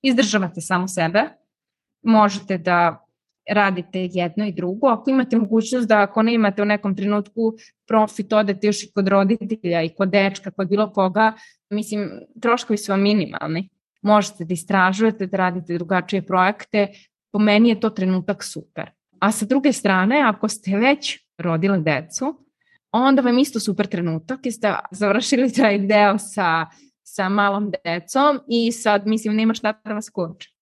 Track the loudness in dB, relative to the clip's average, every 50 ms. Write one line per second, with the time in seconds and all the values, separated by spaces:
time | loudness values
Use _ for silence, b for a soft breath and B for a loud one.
0 | 2 2 2 2 2 2 2 -2 -2 -2 -6 -10 -6 -2 -2 -2 -2 -2 -2 -2
1 | -2 0 2 0 0 0 -6 _ _ _ _ _ _ _ _ _ _ _ _ _
2 | _ 4 6 6 6 4 2 -4 -6 -6 -6 -4 0 0 2 4 4 2 0 -2
3 | _ _ _ _ _ _ _ _ _ -2 0 2 2 2 0 -4 -8 -8 -6 -6
4 | -6 -4 -2 -2 -2 -2 -2 -4 -4 -4 -4 -6 -6 -6 -4 0 2 2 2 2
5 | 0 0 0 0 0 2 0 0 0 2 0 0 0 0 -2 -4 2 2 4 4
6 | 2 2 2 0 0 2 2 2 0 0 0 0 0 0 0 0 0 -4 -4 -2
7 | -2 -2 0 -2 -2 -4 _ -2 -2 -2 -4 -6 B B B _ _ _ 2 2
8 | 2 2 -2 -8 -6 0 0 0 2 0 -2 0 0 0 0 -2 -6 -8 _ -2
9 | 0 2 2 2 4 2 0 0 -2 -6 -8 -6 -4 -2 -2 0 -2 -4 -2 -2
10 | -2 0 2 2 2 2 -2 -6 -12 -14 -8 -6 -4 -2 0 0 0 0 0 0
11 | 0 0 2 2 2 2 2 B B B B B _ _ -6 -6 -6 -4 -6 -6
12 | -6 -8 -10 -14 -20 _ _ -6 0 0 0 0 0 -2 -4 -4 -2 -2 0 2
13 | 2 2 2 2 0 -2 -6 -8 -6 -6 -6 -6 -6 -10 _ _ _ _ _ _
14 | 2 4 4 4 4 0 -6 -12 -6 -6 -6 -6 -4 _ 2 2 4 2 2 2
15 | 0 0 0 -2 -6 -4 -2 0 0 0 -2 -4 -6 -6 -6 -6 -2 -2 -2 -2
16 | -2 -2 -4 -6 -4 -2 0 2 2 2 0 -4 -10 _ -2 -2 -2 -2 -4 B
17 | B B _ _ _ _ -2 0 2 4 4 6 6 4 4 2 0 -4 -2 -2
18 | -2 0 0 0 -2 -4 -6 -6 -8 -14 -14 -14 -16 _ _ -14 -14 -14 _ _
19 | _ _ _ _ -2 0 0 -2 -2 0 0 2 2 2 0 2 0 2 2 2
20 | 2 2 2 2 2 2 0 0 -4 -6 -6 -6 _ -4 -2 0 2 2 2 0
21 | -2 -10 -10 -10 _ _ _ -8 -4 -2 -2 0 0 0 0 0 0 0 -2 -2
22 | -4 -8 -10 -6 -6 -6 -6 _ _ _ _ _ _ _ _ _ _ _ -2 0
23 | 2 4 4 4 2 2 2 2 0 0 -2 -6 -4 -4 -2 -2 -4 -4 -4 -4
24 | -4 -2 -4 -6 -6 -8 -10 -8 -6 -8 -8 -4 -4 -2 -2 -4 -8 -10 -8 -4
25 | -2 0 0 0 0 0 0 2 2 0 2 2 2 2 2 2 0 2 4 4
26 | 6 4 4 0 -4 -8 -6 -2 -2 0 0 0 -2 -6 b b b b b _
27 | _ -16 -6 -6 -4 -2 0 0 0 0 0 -2 -4 -4 -6 -8 _ -6 -6 -6
28 | -6 -4 0 2 2 2 2 0 -4 -2 -2 0 0 0 -2 -2 0 0 0 0
29 | 0 -2 -2 -2 -2 -2 -2 0 0 0 0 0 -2 -4 -4 _ _ -10 -10 -10
30 | -10 -10 _ -8 -8 -8 -8 _ -20 _ _ _